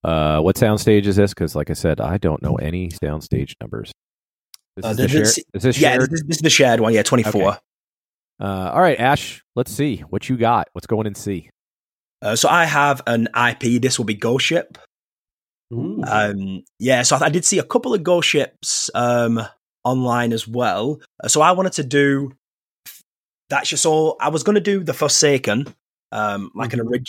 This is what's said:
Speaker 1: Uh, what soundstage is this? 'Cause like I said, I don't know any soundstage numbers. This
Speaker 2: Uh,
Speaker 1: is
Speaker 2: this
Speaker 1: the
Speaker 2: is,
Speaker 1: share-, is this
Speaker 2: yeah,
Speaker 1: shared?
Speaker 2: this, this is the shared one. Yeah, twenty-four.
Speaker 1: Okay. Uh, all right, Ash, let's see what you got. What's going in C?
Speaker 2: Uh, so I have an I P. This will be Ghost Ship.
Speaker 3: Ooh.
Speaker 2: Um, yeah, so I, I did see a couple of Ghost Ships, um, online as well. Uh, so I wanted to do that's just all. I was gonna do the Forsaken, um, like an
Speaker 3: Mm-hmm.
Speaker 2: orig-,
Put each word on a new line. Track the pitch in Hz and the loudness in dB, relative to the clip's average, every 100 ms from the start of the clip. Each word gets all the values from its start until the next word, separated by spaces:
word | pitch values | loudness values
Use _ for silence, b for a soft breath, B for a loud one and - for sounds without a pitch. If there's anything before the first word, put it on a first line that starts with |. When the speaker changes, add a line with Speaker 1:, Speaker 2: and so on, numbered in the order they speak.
Speaker 1:
Uh, | 82 80 76 76 | -2 0 2 2
what | 82 - | 2 2
soundstage | 113 107 110 104 101 | 2 2 4 4 4
is | 98 | 2
this? | 101 | 2
'Cause | - 82 | 0 -4
like | 76 73 | -4 -6
I | |
said, | 80 85 76 | -2 -2 0
I | - 98 | -2 -2
don't | 82 76 | -2 -2
know | 73 82 | -2 -2
any | 76 87 90 | -4 -4 -6
soundstage | - 76 76 - 73 69 - | -6 -6 -6 -4 -4 -4 -10
numbers. | - 55 - - _ _ _ _ _ - _ - | -12 -12 -12 -18 _ _ _ _ _ -20 _ -10
This | |
Speaker 2:
Uh, | 110 | -6
Speaker 1:
is | 110 | 0
Speaker 2:
this | 127 | 2
Speaker 1:
the | 151 | 2
Speaker 2:
is, | 107 | 2
Speaker 1:
share-, | - - | 0 -4
is | 95 | -2
this | 127 127 | 0 4
Speaker 2:
yeah, | 147 | 2
Speaker 1:
shared? | 127 135 | 4 0
Speaker 2:
this, | 160 151 | -2 -4
this | 160 | 0
is | |
the | 156 | 2
shared | - 131 117 | 4 4 4
one. | 110 | 4
Yeah, | 110 | 2
twenty-four. | 101 123 110 104 95 | 4 2 2 2 0
Speaker 1:
Okay. | 98 _ _ _ _ _ _ _ _ | -2 _ _ _ _ _ _ _ _
Uh, | 98 95 92 | -6 -4 -2
all | - | 2
right, | 180 123 | 2 4
Ash, | 123 143 - - _ | 2 0 -4 -16 _
let's | - - | -6 -6
see | - 147 98 73 | -2 -4 -4 -6
what | 95 - | -8 -4
you | 127 | 0
got. | 113 117 82 | 2 2 -2
What's | - - | -10 -4
going | 110 107 | -2 -2
in | |
C? | 101 104 92 - _ _ _ _ _ _ _ | -6 -6 -6 -8 _ _ _ _ _ _ _
Speaker 2:
Uh, | 104 113 | -4 0
so | 147 | 2
I | 170 165 | 4 2
have | 147 143 131 - | 2 2 0 0
an | 117 113 | -2 0
I | 117 120 | 0 0
P. | 113 117 120 | 0 0 2
This | 123 - | 0 -2
will | |
be | 110 | -4
Ghost | 104 117 131 | -2 -2 0
Ship. | - 165 - - _ _ _ _ _ _ _ _ _ | 0 -2 -4 -18 _ _ _ _ _ _ _ _ _
Speaker 3:
Ooh. | 117 156 214 120 | -8 -6 -6 -2
Speaker 2:
Um, | 107 104 101 98 95 _ _ | 0 0 -2 -8 -10 _ _
yeah, | 120 127 | 0 2
so | 120 139 | 2 2
I, | 151 | 2
I | |
did | 165 - | 0 0
see | 185 | -2
a | |
couple | - 240 254 | 0 -2 0
of | 220 | -2
Ghost | 156 175 - | 2 2 2
Ships, | 151 123 _ - - - | 0 -2 _ -8 -6 -4
um, | 107 120 120 117 113 110 _ _ _ | -2 0 0 0 -2 -6 _ _ _
online | 123 131 127 120 120 | -4 -2 0 0 0
as | 113 110 | -4 -4
well. | 120 117 92 123 151 b _ | -2 -2 0 -4 -6 b _
Uh, | - | -2
so | 151 | 4
I | 160 | 4
wanted | 185 190 | 4 0
to | - | -4
do | 135 143 143 139 139 - _ _ _ _ - - _ _ _ _ _ | 0 2 4 2 -4 -12 _ _ _ _ -20 -20 _ _ _ _ _
that's | 139 - | -4 -2
just | 160 165 | 0 2
all. | 156 156 - | 4 2 0
I | 151 | -2
was | 156 | 0
gonna | 208 208 | 2 2
do | 208 196 | 2 -2
the | 160 | -2
Forsaken, | - 151 - 151 135 - 107 143 - _ _ _ | -2 0 4 4 4 2 -2 -2 -12 _ _ _
um, | 110 107 101 98 | -4 -4 -4 -8
like | 98 117 | -8 -6
an | 123 | -4
Speaker 3:
Mm-hmm. | 113 | -4
Speaker 2:
orig-, | 123 | -6